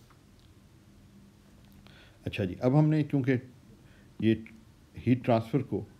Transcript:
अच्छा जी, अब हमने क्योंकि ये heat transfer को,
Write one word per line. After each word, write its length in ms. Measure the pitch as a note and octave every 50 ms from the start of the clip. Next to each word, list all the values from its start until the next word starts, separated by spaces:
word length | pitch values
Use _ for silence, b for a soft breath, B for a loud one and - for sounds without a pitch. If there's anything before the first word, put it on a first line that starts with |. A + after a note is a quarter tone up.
| b b b - - - - - - - - - - - - - - - - - - - - - - - - - - - - - - - - - - B B B B B B B B
अच्छा 200 | G#2+ - - G2+
जी, 100 | F2+ F2+
अब 200 | - - B2+ C3+
हमने 280 | D3+ D#3 D3+ D#3 D#3 D3
क्योंकि 280 | D3 - C#3 B2 C3 B2+ B2 - - - - - - - - b b b b b b b -
ये 220 | - A2 A2 A2 - - - - - - - - - - -
heat 260 | - - A#2 B2+ B2 -
transfer 380 | C3 A#2 A2+ A2+ - - C#3
को, 260 | A#2 - G#2+ F#2+ G2+ - -